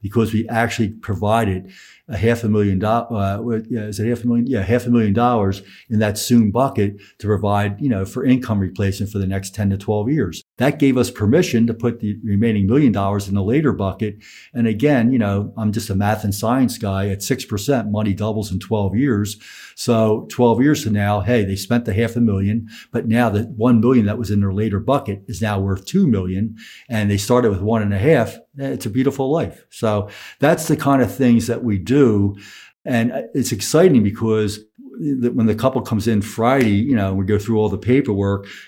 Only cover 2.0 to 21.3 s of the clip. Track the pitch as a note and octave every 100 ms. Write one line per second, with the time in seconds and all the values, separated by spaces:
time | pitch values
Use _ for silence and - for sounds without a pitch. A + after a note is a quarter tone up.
2 | - G2 A2+ A#2 G#2+ G#2+ G2+ G2 G#2 A#2
3 | - A2 G2 G2+ A#2+ A2 A2 A#2+ G#2+ G2+
4 | A2 A#2 A#2+ A#2+ B2+ A#2 F2+ A#2+ A#2+ A#2+
5 | G#2+ G2 B2 A#2 G2 F#2+ - - - A2
6 | G#2+ G#2 - A#2+ G#2+ A2+ C3+ C3+ G2+ G2+
7 | - _ G2+ G2+ G2+ G2+ G#2 G2+ C#3+ G2+
8 | F#2+ C3 C3 B2+ B2+ G#2 F#2 - G2 F#2+
9 | G2+ G2+ F#2+ F#2+ F#2+ - G2+ G2 - G#2
10 | G#2+ D3+ F#2 - - - C3 D3 C#3 B2
11 | A#2 - G#2+ D#3 - A#2 A#2 A2+ A#2+ -
12 | G#2+ G#2 A2+ G2+ A#2 G#2 G2 C3+ C#3 G2
13 | G2 G#2 G2 G2+ G2 C3+ D3 E2+ G2 -
14 | G#2+ G#2 - - - B2 A#2 G2+ D3 C3+
15 | A2+ C3 G#2 G2 G2+ - G#2+ G#2 A2 G2
16 | G#2 A2 G#2 G2 A2 B2+ B2 - G#2 F#2+
17 | G2+ G2 - C3+ - G#2+ - C3 G#2+ G#2
18 | G2+ F#2+ G#2+ G#2+ G2+ F#2 - G#2+ G2 G2+
19 | C#3 G#2 G2+ - - - - - - A2+
20 | A2 G#2+ - - A#2+ A2+ C#3+ D3 A2 G#2
21 | G2+ G#2 G#2+